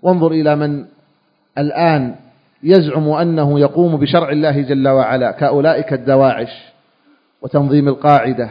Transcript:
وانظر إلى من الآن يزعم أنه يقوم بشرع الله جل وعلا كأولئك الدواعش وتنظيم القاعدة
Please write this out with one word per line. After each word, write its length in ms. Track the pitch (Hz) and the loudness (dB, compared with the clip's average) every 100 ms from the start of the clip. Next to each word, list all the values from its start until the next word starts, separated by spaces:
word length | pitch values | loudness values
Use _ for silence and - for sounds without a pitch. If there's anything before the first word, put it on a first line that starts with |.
وانظر 300 | 180 180 165 | 0 2 0
إلى 240 | 160 151 147 | 0 0 0
من 300 | 147 147 - _ _ _ _ _ _ - | -2 -6 -10 _ _ _ _ _ _ -6
الآن 580 | 147 - 170 151 123 120 - _ _ _ | -6 0 0 0 -2 -8 -20 _ _ _
يزعم 460 | 151 190 151 139 151 | 2 2 2 -2 -2
أنه 500 | 151 170 160 143 143 | 0 0 0 0 2
يقوم 380 | 143 - 175 156 | 0 2 0 0
بشرع 320 | 139 175 156 | 0 0 0
الله 320 | 151 156 143 | -2 0 -2
جل 260 | 135 139 135 | -2 0 2
وعلا 440 | 135 113 127 123 | 2 0 0 -2
كأولئك 640 | 92 143 143 151 143 151 | -2 -2 0 0 0 -4
الدواعش 800 | 135 120 135 135 110 113 - - _ _ _ _ _ _ _ | -6 0 2 2 0 -8 -12 -20 _ _ _ _ _ _ _
وتنظيم 460 | 123 147 139 147 143 | -4 -2 2 2 0
القاعدة 640 | 135 147 143 117 120 117 | 0 4 4 2 -6 -8